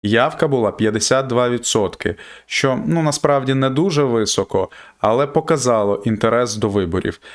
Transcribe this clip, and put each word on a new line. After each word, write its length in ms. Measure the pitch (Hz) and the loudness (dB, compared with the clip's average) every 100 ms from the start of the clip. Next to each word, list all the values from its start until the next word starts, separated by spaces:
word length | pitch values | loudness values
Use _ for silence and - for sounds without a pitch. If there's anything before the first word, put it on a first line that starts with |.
Явка 460 | 104 113 143 - 160 | 2 2 2 0 0
була 240 | 135 107 | 2 0
п'ятдесят 540 | - 107 107 - 135 135 | 0 0 0 0 0 2
два 220 | 120 123 | 0 0
відсотки, 640 | 120 - 113 95 - - - - - _ | -2 0 0 0 -2 -6 -6 -14 -20 _
що, 320 | - 139 131 151 | -2 0 0 -2
ну, 160 | 165 | 0
насправді 520 | 156 143 151 139 131 | 0 0 2 2 0
не 160 | 135 135 | 0 0
дуже 340 | 135 190 147 | 2 0 2
високо, 640 | 139 117 101 - 98 98 92 - - _ | 2 0 0 -2 -2 -2 -4 -8 -20 _
але 280 | 107 117 143 | 0 2 2
показало 760 | 156 165 156 123 113 101 101 | -2 0 0 2 2 2 0
інтерес 520 | 117 107 113 117 123 107 | -2 0 2 2 0 -2
до 120 | 107 | 0
виборів. 520 | 101 90 92 - - - | 0 0 -2 -4 -8 -18